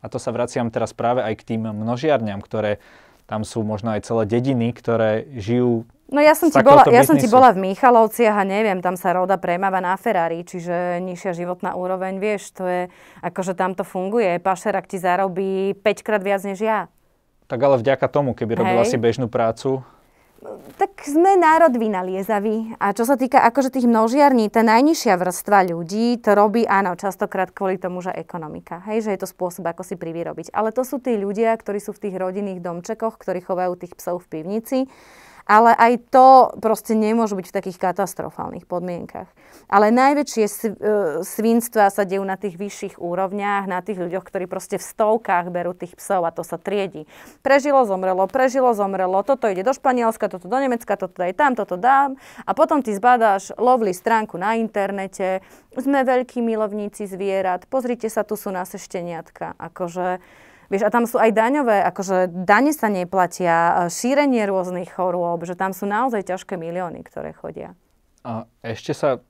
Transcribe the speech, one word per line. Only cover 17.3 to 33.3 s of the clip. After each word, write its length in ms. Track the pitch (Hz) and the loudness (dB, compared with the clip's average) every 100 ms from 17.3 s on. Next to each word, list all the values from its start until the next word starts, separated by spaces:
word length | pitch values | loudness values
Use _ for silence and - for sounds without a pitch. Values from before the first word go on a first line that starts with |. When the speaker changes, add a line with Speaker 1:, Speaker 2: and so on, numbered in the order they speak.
| _ _ | _ _
Speaker 1:
Tak 80 | 127 | 0
ale 240 | 139 135 | 2 4
vďaka 240 | 113 135 135 | 2 0 2
tomu, 240 | 151 143 113 | 0 -2 -2
keby 240 | 113 226 | -4 0
robila 240 | 120 117 | 2 2
Speaker 2:
Hej. 80 | - | 2
Speaker 1:
si 40 | 123 | 2
bežnú 320 | 117 117 120 | 0 0 -2
prácu. 480 | 120 113 113 139 131 127 _ _ _ _ _ - - 135 - | 0 -2 -2 -4 -4 -6 _ _ _ _ _ -18 -18 -20 -4
Speaker 2:
Tak 320 | 392 - - | -4 -4 -2
sme 320 | 294 370 392 | 2 4 6
národ 320 | 320 320 330 | 6 6 6
vynaliezaví. 1040 | 240 220 190 185 190 196 208 208 220 220 - | 4 0 -2 -4 -6 -2 -2 0 -2 -4 -2
A 160 | 202 | -2
čo 160 | 202 233 | 0 0
sa 80 | 277 | 2
týka 240 | 262 254 233 | 4 4 4
akože 240 | 233 262 | 2 -2
tých 160 | 269 240 | 2 2
množiarní, 640 | 226 220 269 285 262 214 | 4 2 6 6 6 2
tá 80 | 226 | 2
najnižšia 560 | 233 226 294 320 233 180 | 4 6 4 2 2 2
vrstva 560 | 180 175 - 202 185 | 0 -4 2 4 4
ľudí 480 | 170 170 202 233 240 | -2 -6 -2 0 0
to 160 | 233 202 | 2 4
robí, 320 | 208 214 226 | 4 2 2
áno, 320 | 196 180 175 | 2 0 -4
častokrát 480 | 196 190 202 196 180 | -6 -4 -4 -4 -4
kvôli 320 | - 196 185 | -4 -4 -4
tomu, 240 | 185 180 | -6 -8
že 80 | 180 | -8
ekonomika. 720 | - 165 180 156 165 - 170 | -10 -12 -12 -12 -14 -14 -14
Hej, 240 | 190 214 220 | -6 -4 -4
že 80 | 196 | -6
je 40 | |
to 40 | 190 | -6
spôsob, 360 | - 180 175 | -8 -8 -6
ako 160 | 170 170 | -8 -8
si 160 | 185 180 | -12 -10
privyrobiť. 560 | 165 165 165 160 170 | -10 -8 -8 -10 -8
Ale 160 | - 220 | -4 -4
to 160 | 220 | -4
sú 160 | 254 277 | -4 -6
tí 160 | 262 226 | -4 -2
ľudia, 400 | 196 202 226 226 | -2 -2 0 -2
ktorí 240 | - 202 | -4 -8
sú 160 | 196 196 | -8 -10
v 60 | |
tých 160 | 208 185 | -8 -6
rodinných 400 | 185 185 202 185 | -6 -4 -8 -8
domčekoch, 560 | 175 170 175 220 226 220 | -8 -10 -8 -6 -6 -6
ktorí 240 | - | -8